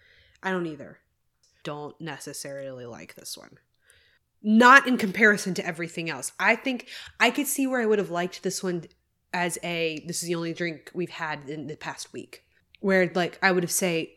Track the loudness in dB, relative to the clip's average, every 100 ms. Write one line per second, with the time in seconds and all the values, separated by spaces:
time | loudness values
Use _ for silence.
0 | _ _ _ _ -6 -4 -6 -10 -16 -20
1 | _ _ _ _ _ _ -10 -10 -12 -12
2 | -12 -12 -12 -12 -12 -10 -12 -12 -14 -16
3 | -18 -18 -16 -16 -18 -20 _ _ _ _
4 | _ _ _ _ 4 8 12 10 8 0
5 | 0 4 4 4 0 -6 -6 -8 -10 -8
6 | -8 -8 -8 -2 0 0 -2 -6 -10 -18
7 | -8 2 2 2 -4 -2 -2 0 2 0
8 | 0 -4 -4 -6 -6 -4 -4 -4 -8 _
9 | _ _ _ -4 -4 -4 -6 -2 -2 -4
10 | -8 -6 -4 -4 -4 -4 -6 -6 -10 -8
11 | -6 -6 -8 -8 -10 -10 -10 -12 -12 -12
12 | -14 -14 -16 -20 _ _ _ -4 2 4
13 | 2 0 -2 0 2 2 0 -2 -2 -2
14 | -4